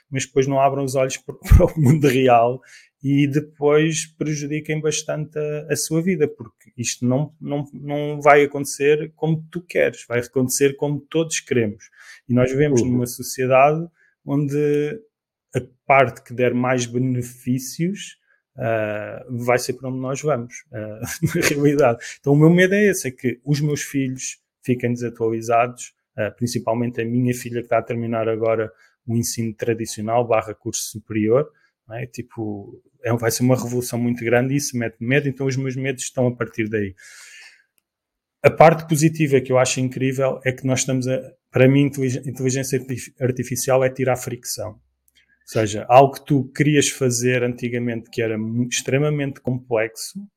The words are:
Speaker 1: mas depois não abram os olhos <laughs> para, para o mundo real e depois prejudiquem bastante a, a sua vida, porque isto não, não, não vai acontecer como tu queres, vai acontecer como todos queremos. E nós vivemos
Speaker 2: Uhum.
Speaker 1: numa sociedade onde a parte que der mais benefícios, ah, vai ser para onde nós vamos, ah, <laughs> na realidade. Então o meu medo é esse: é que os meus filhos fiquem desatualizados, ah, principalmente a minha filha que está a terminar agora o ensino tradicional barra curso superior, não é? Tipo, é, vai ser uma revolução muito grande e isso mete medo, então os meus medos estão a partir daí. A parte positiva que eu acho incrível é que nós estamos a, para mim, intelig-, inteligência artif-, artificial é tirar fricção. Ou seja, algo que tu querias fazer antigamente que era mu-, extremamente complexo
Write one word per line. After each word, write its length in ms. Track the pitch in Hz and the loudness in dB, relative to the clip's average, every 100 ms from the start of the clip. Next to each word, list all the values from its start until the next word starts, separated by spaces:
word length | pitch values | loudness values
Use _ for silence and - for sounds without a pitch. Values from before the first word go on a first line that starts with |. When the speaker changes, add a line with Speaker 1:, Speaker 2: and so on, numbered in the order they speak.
| _ | _
Speaker 1:
mas 160 | 135 - | -8 -2
depois 220 | 143 135 | 0 2
não 120 | 135 | 2
abram 240 | 139 135 | 2 2
os 120 | 135 135 | -2 0
olhos 200 | 131 - | -2 -4
<laughs> 60 | |
para, 120 | - - | -12 -14
para 300 | - - 175 | 4 6 6
o 120 | 160 | 4
mundo 280 | 127 151 143 | 4 4 4
real 520 | 127 127 117 120 131 - - _ _ | 4 6 6 4 -2 -10 -20 _ _
e 260 | 139 139 143 | -2 2 2
depois 800 | 147 151 - 147 151 160 156 - _ | 0 -4 0 2 4 2 -2 -8 _
prejudiquem 640 | 151 147 147 151 151 151 | -6 -4 -6 -6 -4 -4
bastante 560 | 151 151 - 147 147 151 | -2 -4 -4 -6 -6 -6
a, 300 | 151 151 151 | -6 -6 -4
a 40 | 143 | -4
sua 260 | - 160 | -2 -2
vida, 260 | 175 170 147 | 0 0 -2
porque 440 | - 110 _ _ 127 | -2 -16 _ _ -8
isto 300 | 110 - 123 | -8 -2 0
não, 260 | 131 151 - | 0 -2 -8
não, 240 | 143 147 143 | -8 -6 -8
não 480 | 147 143 147 147 147 | -12 -8 -6 -6 2
vai 240 | 143 147 | 6 8
acontecer 680 | 143 143 143 - 143 151 156 - | 6 0 -6 0 2 2 0 -4
como 300 | 156 160 - | -2 -2 -4
tu 100 | 175 | -12
queres, 420 | - 151 143 - - | -4 0 0 0 -4
vai 100 | 120 | -4
acontecer 560 | 120 135 127 - 139 139 | -2 -2 -2 2 0 0
como 240 | 147 143 | -4 -4
todos 400 | - 160 160 - | -4 -4 -2 -6
queremos. 440 | - 123 107 98 - _ - - - | -2 0 0 -4 -16 _ -20 -20 -2
E 60 | |
nós 180 | 120 127 | 2 2
vivemos 300 | 135 147 123 | 2 2 2
Speaker 2:
Uhum. 80 | 123 | 2
Speaker 1:
numa 140 | 123 123 | 0 -2
sociedade 840 | - 120 - 127 131 143 160 170 _ _ _ 139 | -8 -10 -4 2 6 6 4 -6 _ _ _ -4
onde 760 | 143 143 147 147 147 147 147 - _ _ _ _ 123 | -2 -2 0 0 0 -2 -8 -16 _ _ _ _ -8
a 60 | - _ - | -8 _ 2
parte 380 | 139 123 - | 4 4 0
que 100 | - | -12
der 200 | 120 123 123 | -2 0 0
mais 300 | 123 131 120 | 0 -2 -2
benefícios, 1300 | 123 131 123 120 - 123 127 - - 175 202 - - _ _ _ 131 | -2 -2 -2 -6 -8 -4 -4 -6 -6 -4 -6 -12 -20 _ _ _ -8
ah, 680 | 120 113 107 107 104 110 - | -4 -2 -4 -6 -10 -14 -10
vai 280 | 120 123 123 | -4 0 0
ser 160 | - | 0
para 140 | 123 131 | -6 -8
onde 100 | 131 | -6
nós 220 | 131 139 | -6 -4
vamos, 320 | 151 127 120 - - | -2 -2 -4 -14 -16
ah, 260 | 110 107 107 | -12 -12 -10
<laughs> 320 | 117 - 160 | -12 -6 -4
na 80 | 170 160 | -2 -2
realidade. 520 | 143 147 147 127 117 - - | 2 2 4 2 2 -8 -6
Então 140 | 139 | 0
o 20 | 147 | 6
meu 140 | 156 | 6
medo 240 | 175 185 | 6 4
é 140 | 202 208 | 4 2
esse: 200 | 185 131 | 0 -4
é 40 | |
que 280 | - 123 - 143 | -4 -4 -4 -4
os 160 | 147 | -2
meus 200 | 151 139 | -2 -4
filhos 580 | - 139 135 131 - - _ _ | -4 -4 -4 -6 -12 -14 _ _
fiquem 300 | - 123 120 | -4 -2 -2
desatualizados, 1000 | 120 120 117 113 113 113 117 123 120 - _ _ - | -2 -6 -4 -4 -2 0 2 0 -4 -18 _ _ -6
ah, 140 | 104 | -6
principalmente 680 | - 120 123 113 117 117 117 | -4 -4 -4 -4 -2 -4 -4
a 60 | 113 | -4
minha 280 | 123 123 | 0 0
filha 260 | 123 120 117 | -2 -6 -8
que 60 | - | -2
está 100 | 113 | -2
a 40 | |
terminar 440 | 113 117 117 113 110 | -2 -6 -4 -2 -2
agora 420 | 110 113 110 110 - _ _ 117 | -2 0 0 -4 -10 _ _ -4
o 80 | 117 | -2
ensino 380 | 117 117 113 | -2 -4 -6
tradicional 760 | 107 - 110 110 - 107 120 113 | -4 -4 -4 -6 -8 -2 0 2
barra 260 | 110 107 | 0 -2
curso 300 | - 113 - - | -10 -10 -10 -10
superior, 580 | 110 - 107 107 127 151 _ _ _ - | -12 -6 -2 2 2 2 _ _ _ -16
não 80 | 113 | -14
é? 100 | 123 | -12
Tipo, 720 | - 120 113 107 101 110 123 _ _ | -14 -14 -10 -10 -10 -14 -20 _ _
é, 80 | 113 117 | -4 -2
vai 160 | 113 | 0
ser 120 | - | 0
uma 120 | 127 123 | 2 2
revolução 420 | 120 123 123 117 | 0 -4 -4 -4
muito 260 | 120 120 | -2 -2
grande 300 | 117 120 135 | 2 2 2
e 40 | 139 | -2
isso 200 | 139 120 | -4 -4
mete 200 | 113 - | -6 -6
medo, 280 | 117 143 139 | 0 0 0
então 200 | 131 135 | -2 -4
os 80 | 131 | -4
meus 200 | 131 131 | -6 -6
medos 280 | 135 127 | -6 -6
estão 240 | - 135 123 | -8 -2 -2
a 80 | 123 | -2
partir 320 | 113 - 107 | -6 -4 -4
daí. 240 | 110 98 - - - - - - _ _ _ _ _ _ _ _ _ | -2 -4 -8 -20 -20 -20 -20 -20 _ _ _ _ _ _ _ _ _
A 60 | 143 | 2
parte 380 | - 156 160 - | 8 6 6 0
positiva 540 | 147 160 160 151 135 | 2 2 2 2 2
que 100 | 127 | 4
eu 60 | 127 | 2
acho 220 | 127 131 | 2 0
incrível 600 | 127 123 131 131 131 131 131 | -4 -2 -2 0 -2 0 -4
é 60 | |
que 140 | 127 131 | -2 -2
nós 140 | 127 | -2
estamos 280 | - 131 127 | 0 -2 -2
a, 120 | 131 - - _ | -4 -6 -18 _
para 160 | 123 131 | 6 6
mim, 140 | 139 | 6
intelig-, 380 | 143 139 131 127 139 | 2 0 -4 -4 -8
inteligência 520 | - 131 135 131 131 | -4 -4 -2 -4 -4
artif-, 340 | 127 117 - - | -4 -10 -10 -4
artificial 640 | 123 127 120 123 - 131 | -2 -2 -6 -4 0 2
é 60 | 131 | 2
tirar 260 | 131 127 123 | 0 -2 -2
fricção. 560 | 127 123 - - 104 | -4 -10 -10 -10 -10
Ou 800 | - _ _ _ _ _ _ - | -14 _ _ _ _ _ _ -6
seja, 320 | 120 107 104 - | -2 -2 -4 6
algo 240 | 123 135 | 8 8
que 120 | - - | 2 0
tu 200 | 143 127 - | 0 0 0
querias 340 | 147 147 131 | 2 4 2
fazer 540 | - 131 120 123 127 | 0 -2 0 0 0
antigamente 680 | 123 123 123 120 120 113 117 | -2 -4 -6 -4 -4 -6 -8
que 100 | - | -4
era 160 | 113 110 | -4 -4
mu-, 300 | 110 120 123 | -4 -4 -4
extremamente 760 | - - 135 151 147 139 - | -4 -2 0 0 -2 -4 -6
complexo 800 | - 127 127 113 113 - - 196 202 | -6 -6 -2 -2 -2 -6 -14 -14 -16